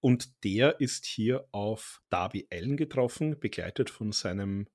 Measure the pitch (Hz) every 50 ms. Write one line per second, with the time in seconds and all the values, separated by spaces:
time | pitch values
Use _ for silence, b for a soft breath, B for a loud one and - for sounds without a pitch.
0 | - 131 123 120 - - - _ - 104 95 107 131 147 160 - 139 127 - -
1 | - - - - 110 113 123 139 - - - 101 104 107 107 107 - - - -
2 | _ _ - 90 90 98 - 98 - - - 85 87 127 143 143 156 143 - 135
3 | 127 117 - - 156 156 151 147 - 107 - - 85 87 - - 131 - - -
4 | 107 107 101 - - 101 90 98 98 98 98 98 104 - _